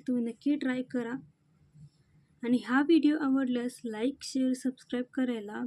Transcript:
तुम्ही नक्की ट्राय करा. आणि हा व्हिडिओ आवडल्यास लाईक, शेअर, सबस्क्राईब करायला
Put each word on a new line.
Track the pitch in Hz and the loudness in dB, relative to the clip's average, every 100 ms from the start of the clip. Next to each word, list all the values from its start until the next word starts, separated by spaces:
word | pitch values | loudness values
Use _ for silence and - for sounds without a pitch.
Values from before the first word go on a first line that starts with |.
| - | -2
तुम्ही | 247 | -2
नक्की | 233 226 277 294 | -2 -4 -2 0
ट्राय | 262 254 | 0 -2
करा. | 254 247 233 262 - _ _ _ _ - - _ _ _ _ _ | -4 -4 -4 -8 -12 _ _ _ _ -20 -20 _ _ _ _ _
आणि | 240 247 226 | 0 0 2
हा | 262 | 0
व्हिडिओ | 294 330 294 302 | 4 6 6 4
आवडल्यास | 269 269 254 247 247 - | 2 2 2 -2 -4 -8
लाईक, | 233 214 247 285 | -10 -4 -4 -4
शेअर, | - 262 262 | -6 0 0
सबस्क्राईब | 254 254 254 - 247 247 | 0 -4 -6 -8 -6 -4
करायला | - 254 233 202 220 | -2 -2 -2 -6 -8